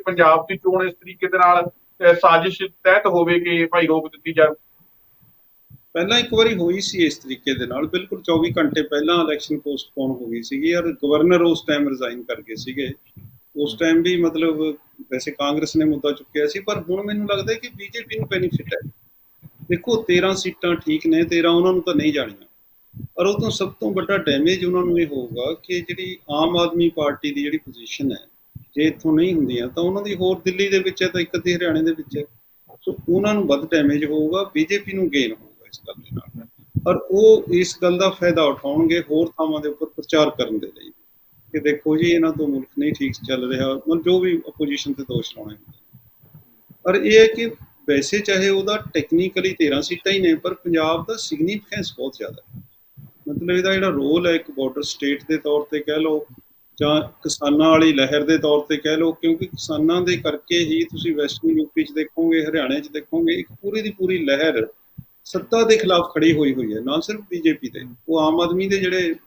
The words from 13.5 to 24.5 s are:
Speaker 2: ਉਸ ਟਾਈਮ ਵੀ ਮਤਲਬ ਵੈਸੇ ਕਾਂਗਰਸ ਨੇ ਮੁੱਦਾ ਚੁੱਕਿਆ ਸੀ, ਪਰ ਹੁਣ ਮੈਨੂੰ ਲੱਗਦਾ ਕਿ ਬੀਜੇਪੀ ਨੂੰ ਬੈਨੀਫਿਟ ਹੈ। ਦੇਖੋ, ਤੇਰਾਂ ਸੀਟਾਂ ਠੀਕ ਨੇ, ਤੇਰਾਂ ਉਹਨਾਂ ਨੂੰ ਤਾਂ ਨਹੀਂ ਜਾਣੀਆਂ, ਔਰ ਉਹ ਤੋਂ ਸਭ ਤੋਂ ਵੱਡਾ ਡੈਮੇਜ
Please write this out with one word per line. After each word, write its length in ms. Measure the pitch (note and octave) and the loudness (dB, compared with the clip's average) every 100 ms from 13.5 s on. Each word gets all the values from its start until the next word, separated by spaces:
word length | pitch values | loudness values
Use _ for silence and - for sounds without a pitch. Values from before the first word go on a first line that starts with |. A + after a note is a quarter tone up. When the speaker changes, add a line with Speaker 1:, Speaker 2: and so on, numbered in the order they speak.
| C#3+ | -6
Speaker 2:
ਉਸ 200 | D3 - | -6 -2
ਟਾਈਮ 240 | E3 E3 | 2 4
ਵੀ 200 | E3+ F3+ | 4 2
ਮਤਲਬ 540 | E3+ D#3+ D#3+ D#3 D#3 D3 _ _ - | 0 0 -2 0 -4 -6 _ _ -10
ਵੈਸੇ 200 | C3 D3+ | -8 -8
ਕਾਂਗਰਸ 460 | D3 C#3+ D3+ D#3 D#3+ | -4 -2 -2 0 0
ਨੇ 80 | D#3 | 2
ਮੁੱਦਾ 280 | D3 D3 | 0 -2
ਚੁੱਕਿਆ 340 | C#3+ - D3 D3 | -4 -6 -4 -2
ਸੀ, 140 | G3 | -2
ਪਰ 240 | G3 G3 E3 | -6 -6 -4
ਹੁਣ 120 | F#3+ | -4
ਮੈਨੂੰ 260 | G#3 G#3 G3+ | -4 -4 -2
ਲੱਗਦਾ 220 | G3 G3+ A3+ | -4 -2 -6
ਕਿ 140 | B3 G3 | -8 -16
ਬੀਜੇਪੀ 420 | G3+ A#3 A3+ A3 | -14 -14 -10 -8
ਨੂੰ 100 | A#3 | -4
ਬੈਨੀਫਿਟ 460 | F#3+ F3+ - - - | -2 -2 -2 -4 -8
ਹੈ। 160 | - - _ _ _ _ - | -10 -16 _ _ _ _ -20
ਦੇਖੋ, 560 | _ D#3 F3 - A3 | _ -4 -4 -2 -2
ਤੇਰਾਂ 320 | A3 F3+ F#3+ F#3 | 2 2 2 0
ਸੀਟਾਂ 400 | F#3 E3+ F3 E3+ | -4 -4 -2 -2
ਠੀਕ 320 | - D#3 E3 | -2 -2 2
ਨੇ, 160 | D#3+ E3 | 2 2
ਤੇਰਾਂ 260 | E3+ E3 | 2 2
ਉਹਨਾਂ 220 | E3+ F#3 | 4 4
ਨੂੰ 100 | F#3 | 2
ਤਾਂ 120 | F3 D3+ | 0 0
ਨਹੀਂ 180 | D3+ | 0
ਜਾਣੀਆਂ, 340 | D3 A#2 G2 - _ _ _ _ A2+ B2 - | -2 -4 -10 -20 _ _ _ _ -18 -14 -2
ਔਰ 80 | F#3 | 0
ਉਹ 140 | G#3 | 0
ਤੋਂ 100 | A3 | -2
ਸਭ 220 | - F#3+ | -2 -6
ਤੋਂ 220 | - A3 F#3 | -4 -4 -4
ਵੱਡਾ 240 | F3+ G3 | -2 -2
ਡੈਮੇਜ 460 | D#3 C#3 D#3 | 0 2 2